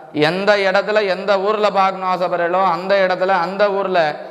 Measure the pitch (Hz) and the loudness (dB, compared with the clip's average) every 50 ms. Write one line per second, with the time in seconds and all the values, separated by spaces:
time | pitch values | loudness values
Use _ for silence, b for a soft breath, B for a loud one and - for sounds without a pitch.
0 | - - - 143 147 156 175 190 202 202 208 208 196 190 185 202 190 202 214 214 | -20 -8 -2 0 0 2 0 0 2 2 2 2 2 2 2 0 0 0 0 0
1 | 214 190 180 185 196 196 202 190 190 208 214 208 214 202 185 196 190 190 185 185 | 0 0 -2 -2 0 0 0 2 2 0 0 2 0 2 2 2 2 2 0 -2
2 | 185 185 185 175 180 175 175 170 170 170 180 185 190 180 165 170 185 190 196 196 | -2 -2 -2 -2 -2 -2 0 -2 0 0 0 0 0 0 0 -2 0 0 2 2
3 | 190 185 180 170 185 190 190 180 165 175 196 202 208 202 190 196 196 185 185 175 | 2 0 0 0 0 0 0 0 -2 -2 -2 0 0 0 0 -2 -2 0 0 0
4 | 160 151 147 - - - | 0 0 -2 -6 -12 -16